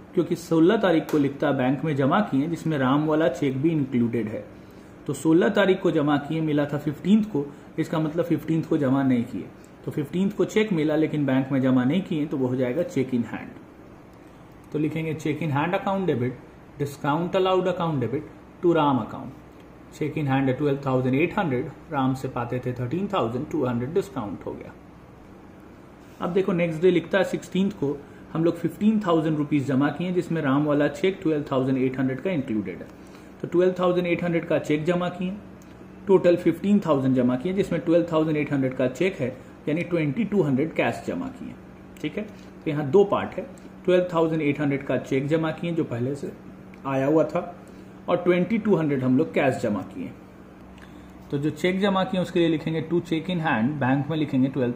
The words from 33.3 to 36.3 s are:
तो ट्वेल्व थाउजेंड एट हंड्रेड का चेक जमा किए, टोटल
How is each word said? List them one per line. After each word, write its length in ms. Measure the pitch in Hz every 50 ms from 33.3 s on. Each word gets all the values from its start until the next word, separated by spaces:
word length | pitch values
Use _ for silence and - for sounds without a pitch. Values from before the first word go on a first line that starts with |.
| - -
तो 80 | - -
ट्वेल्व 260 | - 170 180 185 180 180
थाउजेंड 280 | 180 180 175 175 175
एट 180 | 175 170 - 180
हंड्रेड 220 | 175 165 170 156 -
का 100 | 156 143
चेक 260 | - - 151 156 156
जमा 240 | 165 175 175 180 175
किए, 240 | - - 185 185 196 - - - - - - - - - - - - - -
टोटल 300 | - 196 175 - 175